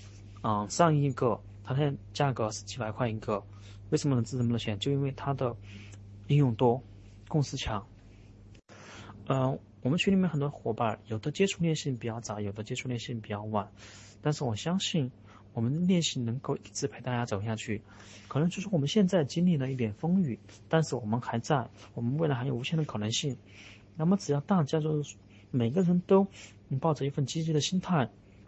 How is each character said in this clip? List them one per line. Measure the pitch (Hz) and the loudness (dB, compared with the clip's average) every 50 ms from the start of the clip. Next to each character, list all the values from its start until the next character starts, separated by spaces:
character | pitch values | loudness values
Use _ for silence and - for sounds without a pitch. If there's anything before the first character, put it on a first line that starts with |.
| - - - - - - - - | -12 -16 -18 -18 -18 -18 -12 -4
嗯， | - 117 107 104 104 101 | -2 0 0 0 -2 0
上 | - - 170 165 156 | 2 4 6 6 6
一 | 147 143 139 | 4 2 2
个， | 127 - 135 120 104 - - - - - - | 0 2 2 2 2 0 -4 -10 -18 -14 -8
它 | - 131 | -4 -2
现 | 135 151 143 | 0 0 0
在 | 135 - - - - | -2 -4 -10 -8 -2
价 | - 147 139 120 | 0 0 0 2
格 | 110 113 107 | 0 -2 -2
是 | 104 - - | -4 -6 -10
几 | - - 127 | -10 -8 -6
百 | 113 110 | -6 -4
块 | 107 - 131 113 | -2 -2 -2 0
一 | 107 110 | -2 -2
个， | - - 107 98 - - - - - - - - - - | -2 -2 -2 -2 -2 -6 -14 -18 -18 -18 -18 -18 -4 -2
为 | 156 147 | 0 0
什 | - 147 | 2 4
么 | 135 | 4
能 | 120 117 | 2 2
值 | - - 127 | 0 0 0
这 | 120 | 0
么 | 117 | 2
多 | 120 110 | 0 0
钱？ | - 113 107 101 | -2 -4 -4 -2
就 | - 139 | -2 0
因 | 143 139 | 0 0
为 | 139 135 | 0 -2
它 | 135 - - 139 139 | -4 -4 -4 -4 -2
的 | 135 135 120 117 - - - - - - - - - - - - - - - | -2 -2 -4 -4 -6 -12 -16 -16 -16 -16 -16 -18 -18 -18 -18 -18 -12 0 4
应 | 143 147 | 4 6
用 | 143 127 110 | 6 4 4
多， | - 135 120 117 135 - - - - - - - - - - | 6 6 4 4 4 -2 -10 -18 -20 -20 -20 -20 -20 -8 -2
共 | - 156 135 | 0 0 0
识 | - - 131 | 0 -2 -4
强。 | - - 110 101 101 - - - - - - - - - - - - - - - - - - - - - - - - - - - - - | -4 -4 -4 -4 -6 -10 -16 -20 -20 -20 -20 -20 -20 -20 -20 -20 -20 -20 -20 -20 -20 -20 -20 -20 -20 -20 -18 -18 -18 -18 -18 -10 -4 -2
嗯， | 135 131 131 131 139 - - - - - | 0 2 2 0 0 -4 -8 -14 -14 -4
我 | - 127 | -2 0
们 | 151 180 | 0 2
群 | - 196 190 | 2 4 4
里 | 190 | 4
面 | 185 170 | 4 2
很 | - 143 | 2 0
多 | 139 143 | -2 -2
伙 | 139 - - 123 107 | -4 -4 -4 -4 -2
伴， | - 120 110 107 - - - | 0 0 0 0 -4 -6 -6
有 | 113 110 | -6 -4
的 | - 147 | -4 -4
接 | 147 - 190 196 | 0 2 0 0
触 | - - 170 | 2 0 0
链 | 165 156 | 0 0
性 | 156 - 151 131 113 | 0 -2 -4 -4 -4
比 | 110 | -4
较 | 117 110 117 | -6 -6 -6
早， | 110 - 104 107 | -6 -6 -6 -4
有 | 104 101 | -4 -4
的 | 98 110 107 | -6 -6 -6
接 | - 127 | -6 -6
触 | 123 - 127 | -6 -4 -4
链 | 123 117 | -6 -6
性 | - - 123 113 | -6 -6 -8 -8
比 | 107 - | -6 -6
较 | 104 101 107 | -8 -6 -4
晚， | 110 107 104 98 - - - - - - - - - - - | -2 -2 -2 -2 -2 -8 -18 -20 -20 -20 -20 -20 -20 -16 -4
但 | - 151 151 | -2 -2 0
是 | - 151 | 0 0
我 | 123 107 | -2 -2
相 | 104 - 160 175 190 | -2 -2 0 0 0
信 | - - - 170 131 123 - - - - - - - - - | 0 0 0 0 0 0 -4 -10 -18 -20 -20 -20 -20 -8 -2
我 | 120 | 0
们 | 113 120 139 165 180 180 | 0 2 2 2 4 4
链 | 196 170 160 | 4 4 4
性 | - - 135 120 | 2 0 -2 -2
能 | 113 117 135 | -2 -2 -2
够 | - - 139 - | -2 -2 -4 -4
一 | - - - | -6 -10 -6
直 | - 147 139 | -4 -4 -4
陪 | - - | -4 -6
大 | 120 131 | -4 -2
家 | 123 120 120 | 0 0 0
走 | - 110 98 | 0 -2 -2
下 | 104 113 110 | -2 -2 -4
去。 | 110 - - 107 101 - - - - - - - - - - | -4 -2 -4 -4 -4 -6 -10 -18 -20 -20 -20 -20 -20 -14 -4
可 | - 139 | 0 2
能 | 156 175 | 2 2
就 | - - | 0 -2
是 | 185 - | -2 0
我 | - 156 | 0 0
们 | 135 147 | 0 2
现 | - 220 196 180 | 4 4 4 6
在 | - 180 147 | 4 2 2
经 | 123 - 170 175 | 2 2 2 4
历 | 185 170 139 | 4 4 4
了 | 131 131 | 2 0
一 | 135 | 0
点 | 123 117 107 104 | 0 0 -2 -2
风 | - - 165 180 196 | -2 0 2 2 2
雨， | 180 135 107 - - - - - - - | 2 0 -2 -4 -8 -16 -20 -20 -4 0
但 | - 160 156 | 2 2 2
是 | - 147 | 2 -2
我 | 117 110 | -4 -2
们 | 104 110 123 | 0 -2 -2
还 | - - - 113 | 0 -2 -4 -2
在， | - - 113 - 117 - - - - - - | 0 0 0 0 0 -4 -10 -18 -20 -12 -8
我 | 123 | -4
们 | 117 120 135 151 | -2 -2 0 2
未 | 165 151 | 2 2
来 | 139 | 0
还 | 120 123 | 0 -2
有 | 139 127 | -2 -4
无 | 117 127 | -4 -2
限 | - 165 160 | -2 -2 0
的 | 151 | -2
可 | - - 107 | -2 -2 -4
能 | 104 110 | -2 -2
性。 | 120 - - 143 123 - - - - - - - - - - - - | -2 -2 -2 -4 -4 -6 -10 -18 -20 -20 -20 -20 -20 -20 -20 -16 -6
那 | - 156 | 0 2
么 | 170 196 190 | 2 2 2
只 | - - 143 | 2 0 0
要 | 143 | 0
大 | 143 - 202 180 151 | 2 2 2 2 4
家 | - - 160 | 2 2 0
就 | 151 156 156 151 | 2 2 0 0
是 | 143 - - - - - - - - - | -2 -4 -8 -16 -20 -20 -20 -20 -10 -4
每 | - 127 117 117 | 0 2 2 2
个 | 135 190 185 | 2 2 4
人 | 170 175 180 | 4 4 2
都， | - - 196 196 196 196 - - - - - - - - | 4 6 6 6 6 4 -2 -10 -20 -20 -20 -20 -8 -4
嗯， | 143 131 | -2 0
抱 | - 165 151 | 2 2 2
着 | - 139 | 2 0
一 | 139 | -2
份 | - - 139 | 0 -2 -2
积 | 120 - 170 160 | -2 -2 -2 0
极 | 160 156 | 2 2
的 | 151 | 2
心 | 135 - 185 185 | 2 2 0 -2
态， | - - 180 151 120 - - - - - - - - | 0 2 2 2 2 0 -4 -10 -20 -20 -20 -20 -20